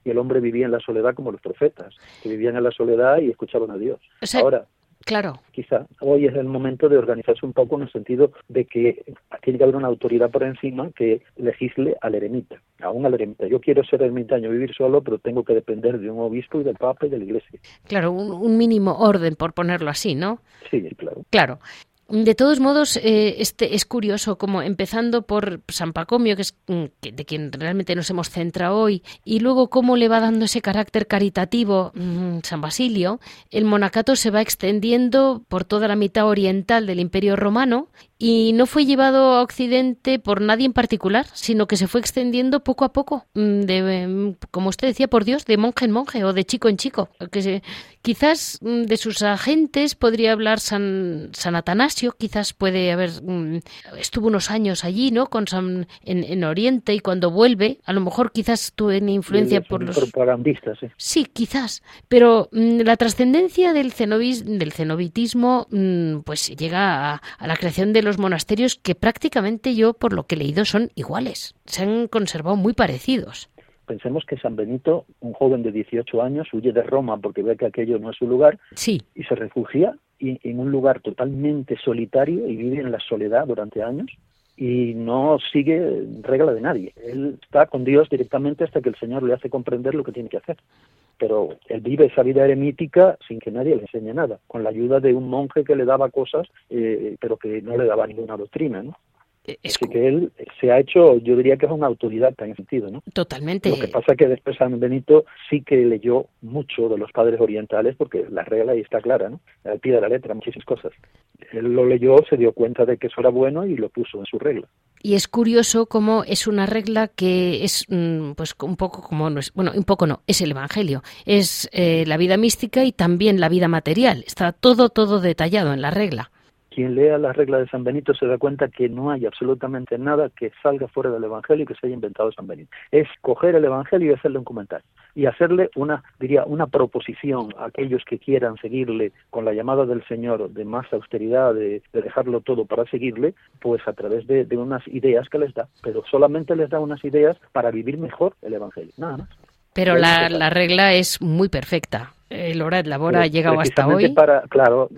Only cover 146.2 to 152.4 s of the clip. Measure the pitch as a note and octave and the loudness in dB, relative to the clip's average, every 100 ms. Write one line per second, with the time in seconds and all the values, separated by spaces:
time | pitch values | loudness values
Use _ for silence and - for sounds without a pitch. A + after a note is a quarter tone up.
146.2 | C#3+ D#3 D#3 E3 D3 D#3 D3+ D3 C#3+ D3 | 4 4 -2 -2 -2 -2 -4 -6 0 4
147.2 | D3+ F3 _ C3 A#2 A2+ A2+ D3 D3+ - | 4 2 _ -2 -2 -2 -6 -8 -8 -2
148.2 | F#3+ - - G#2+ G2+ - E2 - E3 C3+ | -2 -2 -10 -10 -10 -14 -18 -12 -10 -10
149.2 | - - _ _ _ - F#3 E3+ E3+ E3+ | -14 -20 _ _ _ -2 2 4 6 4
150.2 | E3+ E3 D#3 F3 F3 F3+ G3 F#3 F#3 - | 4 2 2 2 2 4 6 4 2 -2
151.2 | F3 D#3+ G3 C#3 - E3+ - G#2+ A#2+ _ | 0 2 0 -2 -2 -4 -2 -8 -10 _
152.2 | - - | -16 -8